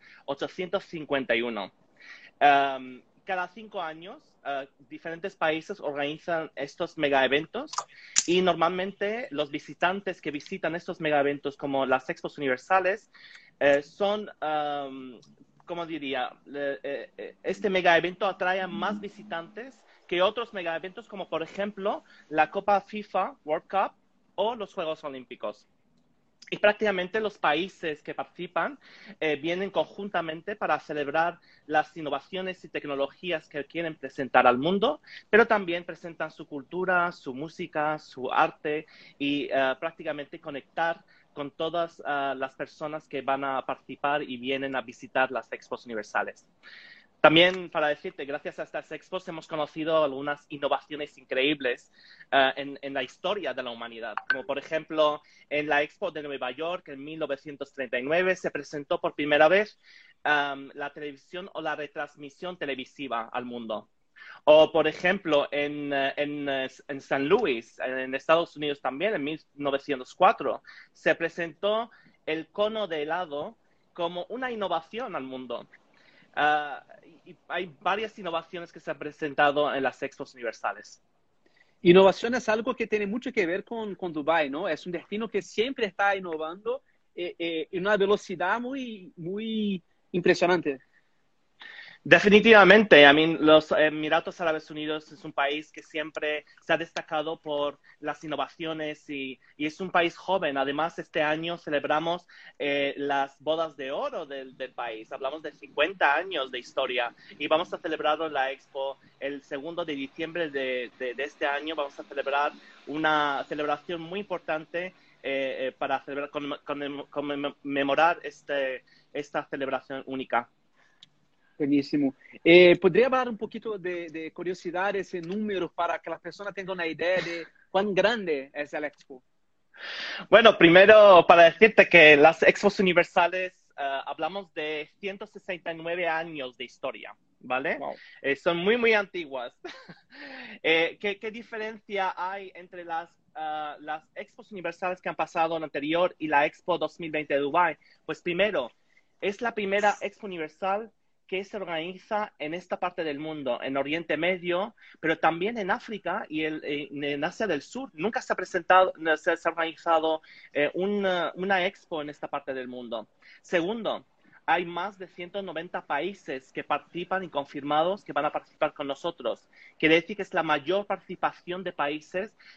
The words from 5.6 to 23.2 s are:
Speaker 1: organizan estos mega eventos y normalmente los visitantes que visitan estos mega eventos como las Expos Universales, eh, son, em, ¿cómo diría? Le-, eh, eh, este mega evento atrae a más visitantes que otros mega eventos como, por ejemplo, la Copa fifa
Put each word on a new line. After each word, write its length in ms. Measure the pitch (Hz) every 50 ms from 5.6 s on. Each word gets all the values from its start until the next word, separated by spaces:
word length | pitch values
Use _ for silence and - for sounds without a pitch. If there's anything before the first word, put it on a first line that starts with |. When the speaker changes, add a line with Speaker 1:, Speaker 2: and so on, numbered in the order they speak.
| 156 - 202 -
Speaker 1:
organizan 720 | - 151 143 143 143 143 151 160 - - 170 160 160 143 -
estos 420 | - 135 143 - - 180 160 -
mega 280 | - 151 143 139 135 135
eventos 480 | 127 131 147 160 - - 220 285 320 - - - - - - - - - - -
y 140 | - 175 185
normalmente 880 | 185 185 170 160 170 170 185 185 185 196 185 - 202 202 214 233 254 - 143
los 180 | 143 151 139
visitantes 680 | 143 147 - - 147 - - 175 185 202 196 190 175 -
que 100 | - 156
visitan 440 | 143 147 - - 196 185 - 165 156
estos 240 | 170 - - 175 -
mega 200 | 165 151 151 147
eventos 360 | 139 143 143 143 - 143 135
como 280 | - - 143 139 135 135
las 240 | 131 131 131 - -
Expos 300 | 170 - - 160 - -
Universales, 720 | 147 135 127 127 - - 190 190 185 180 196 220 _ _ _ - - - - - - _ _ -
eh, 240 | 135 143 143 143 143
son, 480 | - - - 208 196 208 214 208 - - -
em, 800 | - 156 156 151 147 147 147 143 143 135 135 135 131 131 123 104 - - - _ - _ _ _ _
¿cómo 220 | - 175 175 170
diría? 440 | 160 165 151 143 135 135 131 127 - - - _
Le-, 340 | - 131 143 143 139 139 - -
eh, 280 | 139 143 120 110 - _
eh, 200 | - 104 - - _ -
este 280 | - 190 196 196 208
mega 260 | 190 185 175 180 170
evento 300 | 165 160 175 185 - 220
atrae 340 | 196 180 - 196 180 185 196
a 80 | 190 180
más 320 | 175 - 208 214 214 208
visitantes 800 | 202 202 - - 185 208 170 165 165 165 - 208 233 269 - _ _ _ _ _ _
que 140 | - 180 175
otros 320 | 185 202 214 - 233 220 -
mega 240 | 202 175 165 165
eventos 320 | 165 151 185 185 - 220 -
como, 220 | - 196 175 -
por 120 | - 156 160
ejemplo, 600 | 156 - - 196 208 208 - 190 202 262 320 - _ - - - -
la 220 | 147 156 156 151
Copa 320 | - 202 196 - 202 196 190
fifa 540 | - - 214 208 - - 196